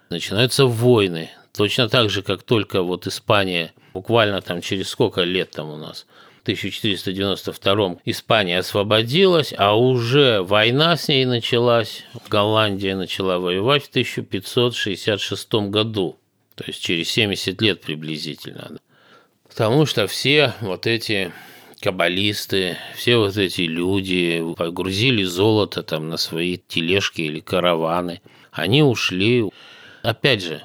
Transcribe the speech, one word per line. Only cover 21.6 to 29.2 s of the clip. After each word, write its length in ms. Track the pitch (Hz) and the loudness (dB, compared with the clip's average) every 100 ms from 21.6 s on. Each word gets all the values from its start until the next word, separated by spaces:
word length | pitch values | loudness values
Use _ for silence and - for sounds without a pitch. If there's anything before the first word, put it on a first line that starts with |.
| - - | -20 -8
каббалисты, 960 | 101 92 87 92 104 101 - 98 92 82 - - | -4 0 0 2 0 -2 -2 -2 -2 -6 -12 -4
все 200 | - 120 | 2 4
вот 220 | 101 98 | 2 2
эти 240 | 92 90 | 0 0
люди 800 | 87 82 90 98 95 92 87 82 82 85 | -2 0 0 0 0 0 2 0 -2 -4
погрузили 640 | 85 90 90 95 127 117 | -4 -4 -4 0 2 2
золото 600 | 92 87 107 110 95 - | 0 2 2 2 0 -4
там 280 | 80 78 78 | -6 -6 -6
на 80 | 82 | -6
свои 400 | - 82 87 87 | -6 -4 -4 -4
тележки 640 | - - 82 98 95 - | -6 -4 0 0 -2 -4
или 180 | 78 80 | -6 -6
караваны. 800 | - 92 87 82 80 87 87 87 _ - - | -4 0 2 0 0 -2 -4 -8 _ -20 -14
Они 300 | - 85 135 | -4 0 4
ушли. 680 | 147 110 - 92 | 4 2 -2 0